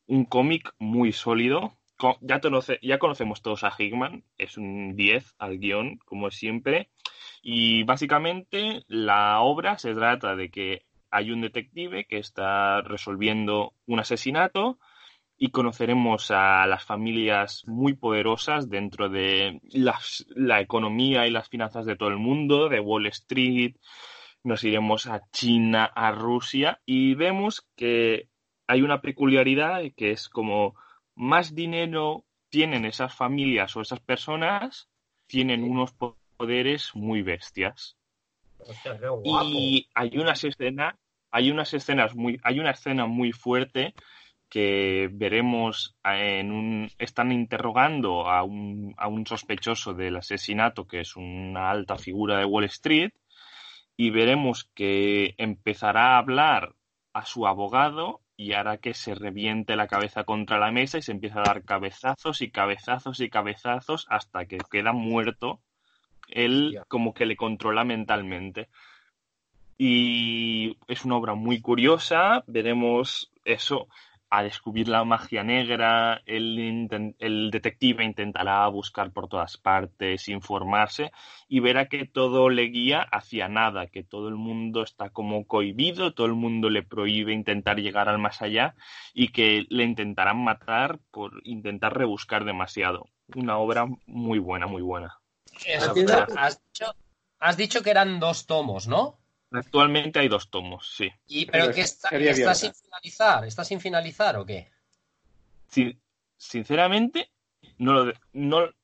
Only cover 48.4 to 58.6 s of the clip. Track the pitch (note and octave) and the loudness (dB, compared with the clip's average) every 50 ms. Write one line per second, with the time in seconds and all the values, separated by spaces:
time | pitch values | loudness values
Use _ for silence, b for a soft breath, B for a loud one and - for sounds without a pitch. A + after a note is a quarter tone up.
48.4 | F#2 G2 G#2 G#2 G#2 G2+ G2+ G#2 G2+ G2 - - G2+ G#2 G#2+ A2 G#2+ - A2+ G#2+ | 0 -2 -6 -8 -10 -10 -10 -10 -10 -12 -10 -8 -6 -6 -4 -6 -6 -6 -8 -8
49.4 | - - G#2+ F#2 - A#2 A#2 - - G#2 F#2 F2+ F#2 F2+ F2+ F2+ - - G2+ G2 | -6 -8 -8 -6 -4 -4 -4 -4 -4 -8 -6 -6 -4 -4 -4 -6 -6 -6 -8 -6
50.4 | - G#2 G#2 G#2+ A2+ A#2+ - G2+ F#2 - F2+ F2 E2 - - F#2 F2+ F2+ F2+ F#2 | -6 -4 0 2 2 2 0 -2 -12 -10 -8 -10 -10 -10 -12 -14 -12 -12 -10 -10
51.4 | F#2 F#2+ F#2+ F#2 F#2 F#2 G2+ G#2 F#2 - F#2+ - - F#2 F#2 G#2 G#2+ G#2 G2+ G2 | -8 -8 -6 -4 -2 0 -2 -2 -2 -6 -8 -8 -8 -8 -6 -4 -2 0 0 2
52.4 | G2 G2 G#2 G#2+ G#2 G2+ - - - D#3 D#3 D#3 F3+ A3 - _ _ B B B | 2 2 2 0 0 0 -4 -4 0 2 4 4 2 0 -4 _ _ B B B
53.4 | B B B B B B B B B B _ - A#2 A2+ G#2+ A2+ A2+ B2 C3+ D3 | B B B B B B B B B B _ 0 0 2 4 4 4 6 4 4
54.4 | C#3 B2+ A2+ - - _ _ - G2+ G2 G2 G2 G2+ G2+ G#2 G2+ G2 F2+ - - | 2 0 -2 -2 -6 _ _ -4 -2 0 2 2 2 2 2 2 2 0 -2 -4
55.4 | A2 G#2+ G2 - - G#2+ G2+ - A2+ G#2 G2+ A2 A#2+ B2+ C3 B2 A#2+ C3+ B2+ C#3+ | -6 -6 -6 -6 -4 -6 -4 -2 0 2 4 6 6 6 6 6 4 2 2 2
56.4 | D3+ D#3 C3 G2+ E2+ E2 _ _ _ _ _ _ _ _ - A2 - - - A#2+ | 4 4 4 2 0 -4 _ _ _ _ _ _ _ _ -12 -10 -10 -10 -6 -2
57.4 | A2 G2 F#2+ G2 G2+ G2 A#2+ C3 D3 D3+ D3 D#3 E3+ G#3 - - _ _ _ - | 0 0 0 0 -2 0 2 2 2 2 0 -4 -8 -8 -8 -12 _ _ _ -12
58.4 | G#2 G2+ G2+ G2+ | -8 -4 -2 -2